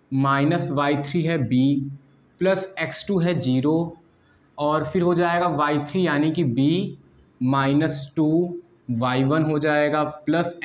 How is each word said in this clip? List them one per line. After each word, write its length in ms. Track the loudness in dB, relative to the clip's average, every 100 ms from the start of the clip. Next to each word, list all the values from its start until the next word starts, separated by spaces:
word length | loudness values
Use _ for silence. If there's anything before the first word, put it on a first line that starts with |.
| -4
माइनस 580 | 0 2 2 2 0 0
वाई 240 | 0 0 0
थ्री 240 | -2 -2
है 160 | 0 -2
B, 520 | 0 2 2 2 -4 -12 _ _ _ -2
plus 260 | 0 0 -4 -8
X 260 | -8 -8 -2
two 100 | 0
है 200 | 0 0
ज़ीरो 580 | 0 0 2 0 -2 -8 _ _ _ _ _ -4
और 260 | -2 0
फिर 180 | 0 0
हो 120 | 2 2
जाएगा 320 | 2 2 0
वाई 300 | 0 0 0
थ्री 240 | -2 -2 0
यानी 260 | 2 0
कि 120 | 0 0
बी 520 | 2 2 0 -4 -10 -20 -20 _ -4
माइनस 720 | 0 0 2 2 0 -4 -8 -2
टू 420 | 2 2 0 -6 -14 _ -6
वाई 320 | -2 0 2 2
वन 180 | 2
हो 160 | 2 0
जाएगा, 440 | 2 2 2 0
plus 540 | -2 -4 -2 0 -2 -4